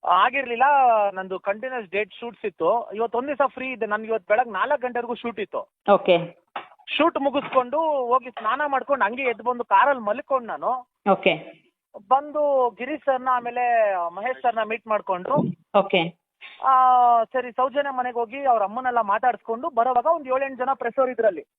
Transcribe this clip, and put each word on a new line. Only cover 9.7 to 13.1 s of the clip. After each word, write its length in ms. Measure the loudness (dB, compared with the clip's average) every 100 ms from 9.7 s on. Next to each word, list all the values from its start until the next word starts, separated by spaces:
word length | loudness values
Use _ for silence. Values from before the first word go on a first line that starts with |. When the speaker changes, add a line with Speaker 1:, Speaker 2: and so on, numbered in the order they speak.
| 4 4 2
Speaker 1:
ಮಲ್ಕೊಂಡು 460 | -2 -6 -2 -4 -4
ನಾನು 400 | -6 -4 -6 -8 _ 0
Speaker 2:
ಓಕೆ. 520 | 2 2 0 -6 -20 _ _ _ -20 _
Speaker 1:
ಬಂದು 600 | 0 0 -2 0 2 0
ಗಿರೀಶ್ 320 | -2 -8 -6
ಸರ್ನ 220 | -2